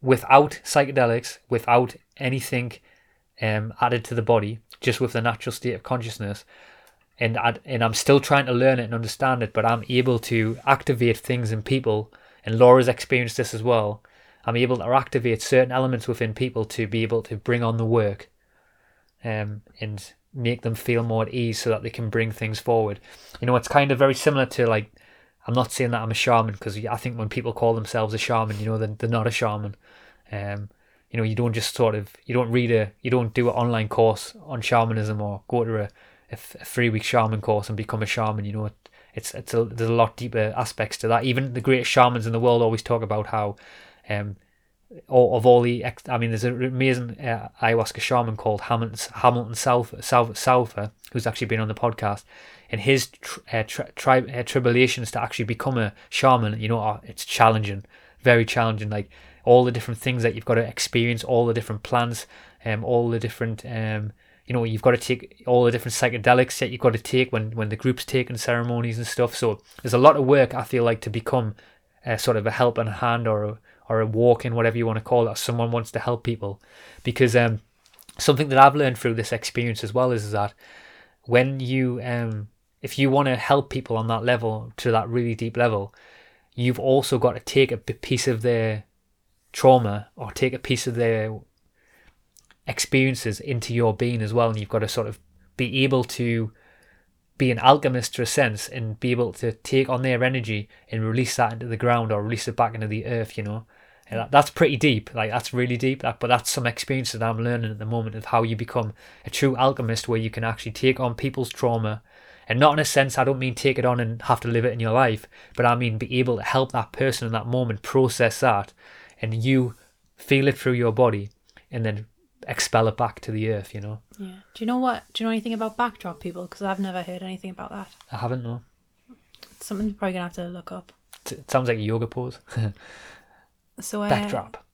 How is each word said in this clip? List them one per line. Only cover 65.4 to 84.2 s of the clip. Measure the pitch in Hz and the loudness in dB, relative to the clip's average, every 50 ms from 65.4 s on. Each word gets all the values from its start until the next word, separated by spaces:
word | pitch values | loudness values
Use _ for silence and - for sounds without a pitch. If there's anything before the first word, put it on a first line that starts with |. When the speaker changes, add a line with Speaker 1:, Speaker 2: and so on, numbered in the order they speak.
| - - | 0 4
Speaker 1:
all | 123 123 123 | 4 6 6
the | 120 | 6
different | 110 120 107 120 113 | 4 2 -2 -4 -4
psychedelics | - - 127 117 120 104 127 123 127 127 123 - - | 0 0 0 0 2 4 6 6 6 6 2 0 -6
that | - 110 | -6 -6
you've | 123 120 | -6 2
gotta | - 131 110 113 | 2 2 2 2
take | - - - 127 127 123 | -4 -2 0 0 0 2
when, | - 113 110 110 | 0 -4 -4 -4
when | 113 113 110 104 | -4 -4 -4 -4
the | 107 | -4
group's | 104 - 131 123 - - | -2 -2 -2 -2 -2 -4
taking | - - 131 123 - 123 113 | -4 -2 -2 -2 -2 -6 -8
ceremonies | - - 120 120 117 120 120 120 117 120 113 113 | -2 -2 0 0 0 -2 -2 -2 -2 -4 -4 -4
and | 120 113 | -6 -6
stuff. | - - 123 120 - | -2 0 -2 -2 0
So | - - 117 104 101 _ _ - - | -2 -2 -2 -2 -2 _ _ -20 -10
there's | - 131 117 | -6 0 2
a | 123 | 8
lot | 127 147 151 143 | 8 8 8 8
of | 139 | 4
work, | 127 143 143 131 120 - | 4 6 6 4 2 0
I | - 127 | -8 -8
feel | - - 127 117 | -4 -2 0 0
like, | 117 117 113 | 0 0 -2
to | - - | -4 -6
become | 104 113 110 - - 127 117 110 104 - - _ _ _ _ _ _ _ _ | -6 -6 -4 -2 -2 -2 -2 -2 -8 -10 -18 _ _ _ _ _ _ _ _
a | - 117 107 | -6 -4 -2
sort | - - 120 110 | 0 0 0 0
of | 104 | 0
a | 110 | -2
helping | 104 - 131 123 117 - 117 110 | 0 2 2 2 2 0 -4 -4
hand | 101 - - 120 117 120 120 113 | -4 -2 -2 0 0 0 0 0
or | 110 104 104 | -2 0 -2
a, | 104 107 - _ _ _ _ _ _ | -4 -8 -10 _ _ _ _ _ _
or | 113 110 | -2 0
a | 110 | 0
walk-in, | 110 110 110 120 123 120 113 - 127 113 | 0 0 2 6 6 4 4 2 -4 -2
whatever | 117 113 117 110 117 | 2 2 2 2 2
you | 117 | -2
wanna | 113 110 110 | -2 -2 -4
call | 110 - 123 120 117 113 | -2 2 2 2 2 2
it, | |
or | 101 | -2
someone | - - - 120 117 117 117 | -4 -4 -4 -2 0 0 0
wants | 117 117 117 - | -2 -4 -4 -4
to | - 113 | -6 -6
help | - - 120 117 - | -2 -2 -4 -2 -2
people. | - 117 113 - 101 98 - _ _ - - - - - - - | -4 -4 -4 -6 -10 -10 -10 _ _ -20 -20 -20 -20 -20 -8 -6
Because, | - 117 - 135 123 110 | -6 2 4 2 4 6
um, | 123 120 117 113 107 - _ _ _ _ _ _ _ - _ - - | 4 4 4 0 -2 -6 _ _ _ _ _ _ _ -20 _ -12 -4
something | - - 147 127 151 147 | 2 2 2 2 2 2
that | 135 131 | 8 8
I've | 139 139 131 | 8 8 8
learned | 147 147 131 127 113 | 6 0 0 0 0
through | - 123 117 | -2 -2 -2
this | 113 110 - | -2 -2 -4
experience | - 113 - - - - 120 120 113 101 - | -4 -6 -6 -6 -4 -4 -4 -2 -4 -6 -6
as | 107 101 | -4 0
well | 123 127 127 | 2 2 2
is, | 123 113 104 | 2 0 -2
is | 104 104 | -4 -2
that | 104 101 101 - _ - - - - - - - - - _ _ _ _ | -2 -2 -2 -4 _ -20 -20 -20 -20 -20 -20 -20 -20 -20 _ _ _ _
when | - 117 120 127 135 139 135 | 2 4 4 4 4 0 -4
you, | 131 123 131 131 131 127 123 123 110 | -4 -2 0 0 0 0 -2 -4 -4
um, | 123 123 120 120 113 110 107 104 104 _ _ _ _ _ _ | -4 -4 -4 -4 -4 -6 -6 -8 -10 _ _ _ _ _ _
if | - 135 - - | -12 -10 -2 0
you | 139 139 | 2 4
wanna | 131 139 143 135 127 | 4 4 2 2 0
help | 120 - - 143 143 139 - | -2 0 2 2 2 2 -2
people | - 135 127 - 113 110 | -6 -8 -6 -4 -4 -4
on | 110 113 | -2 -2
that | 113 110 | -2 -2